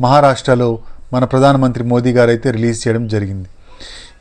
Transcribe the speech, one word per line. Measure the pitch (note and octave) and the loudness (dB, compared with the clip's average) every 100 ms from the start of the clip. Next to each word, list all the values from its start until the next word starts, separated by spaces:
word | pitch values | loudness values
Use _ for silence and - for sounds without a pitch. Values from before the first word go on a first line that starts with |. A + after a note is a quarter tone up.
మహారాష్ట్రలో | B2 C#3+ C#3+ B2 - B2 A#2+ A2+ - - - | 2 4 4 2 0 0 0 -2 -10 -16 -6
మన | B2+ C3 | -2 0
ప్రధానమంత్రి | C3 C#3 C#3 C3 A#2 A#2+ | 2 4 4 0 -2 -2
మోదీ | B2 B2 B2 | 0 2 2
గారు | A#2+ | 2
అయితే | A#2 C3 A2+ | 2 -2 -2
రిలీజ్ | A#2 A2+ | -2 -2
చేయడం | B2 A2+ A#2 | -2 -2 -2
జరిగింది. | G#2+ G2+ F#2+ F#2 - - - - - - - | -4 -4 -8 -12 -18 -20 -20 -20 -20 -20 -10